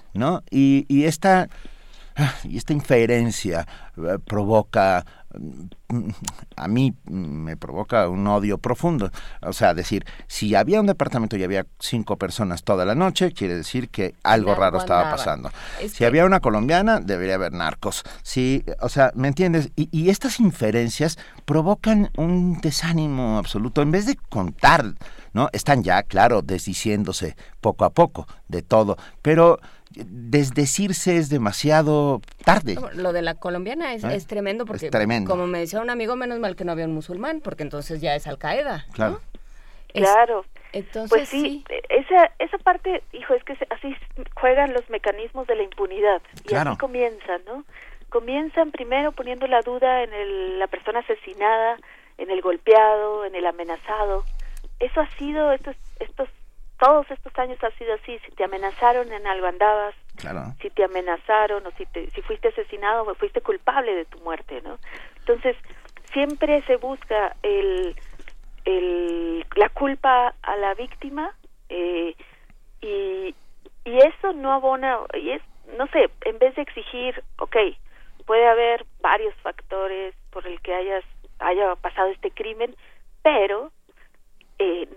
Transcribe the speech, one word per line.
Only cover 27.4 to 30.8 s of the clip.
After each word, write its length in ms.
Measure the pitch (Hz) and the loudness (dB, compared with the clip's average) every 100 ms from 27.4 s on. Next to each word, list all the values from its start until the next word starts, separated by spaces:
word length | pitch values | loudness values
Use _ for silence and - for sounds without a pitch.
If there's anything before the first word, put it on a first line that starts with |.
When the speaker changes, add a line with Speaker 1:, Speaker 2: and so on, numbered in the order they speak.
| - - | -16 -2
Speaker 1:
poco 240 | 110 - 90 | 0 4 4
a 60 | |
poco 360 | - 170 - 78 - - | 6 4 2 -12 -14 -8
de 140 | 87 | -6
todo, 360 | 87 110 104 95 - - | 4 4 4 0 -6 -4
pero 380 | 147 160 170 - - - - | 2 8 8 6 0 -20 -20
desdecirse 1300 | - 113 120 117 143 139 127 139 - | -16 -14 -12 0 2 2 0 0 0